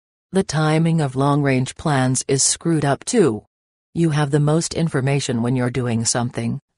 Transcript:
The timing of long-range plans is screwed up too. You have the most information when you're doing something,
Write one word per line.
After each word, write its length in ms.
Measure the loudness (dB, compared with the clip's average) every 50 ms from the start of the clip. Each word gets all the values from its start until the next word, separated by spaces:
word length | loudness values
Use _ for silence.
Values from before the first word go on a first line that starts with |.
| _ _ _ _ _ _
The 120 | -2 -2
timing 600 | -2 0 -2 0 0 2 2 2 2 2 2 2
of 140 | 0 0 0
long-range 580 | 0 2 2 2 2 2 2 2 0 0 -2 -6
plans 500 | -6 -4 -2 0 2 2 0 0 -2 0 -2
is 140 | 0 0
screwed 440 | 0 0 -2 -2 -2 0 0 2 2
up 180 | 0 -2 -2 -4
too. 400 | -2 2 2 4 2 2 -2 -8 _ _ _ _ _ _ _ _ _
You 160 | _ 0 0 2
have 220 | 2 0 0 2
the 100 | 2 2
most 320 | 2 4 2 0 0 -2
information 720 | -4 -2 -2 -2 -2 -2 0 0 0 0 0 -2 -2 -2
when 120 | 0 0 0
you're 240 | 0 -2 -2 -2 -2
doing 240 | -2 -2 -2 -2 -2
something, 520 | -2 -2 -2 -2 -4 -4 -6 -4 -4 -6 -6 -10 _ _